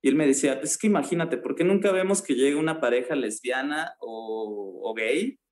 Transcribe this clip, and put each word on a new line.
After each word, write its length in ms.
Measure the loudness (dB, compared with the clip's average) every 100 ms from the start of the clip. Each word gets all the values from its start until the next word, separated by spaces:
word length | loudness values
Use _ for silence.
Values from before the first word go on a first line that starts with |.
Y 60 | 4
él 60 |
me 120 | 4 4
decía, 320 | 4 2 -2
"Pues 120 | -4
es 80 | 0
que 80 | 2
imagínate, 500 | 2 2 -2 -2 -4
¿por 200 | -4 0
qué 80 |
nunca 280 | 2 4 4
vemos 300 | 2 2 0
que 120 | 0
llegue 220 | 2 4 4
una 240 | 0 0
pareja 340 | 2 2 0
lesbiana 800 | -2 -2 -4 -4 -2 -2 -4 -6 -10
o, 800 | -12 -10 -6 -6 -4 -6 -10 -8
o 100 | -6
gay? 440 | -4 0 0 -2 -8 _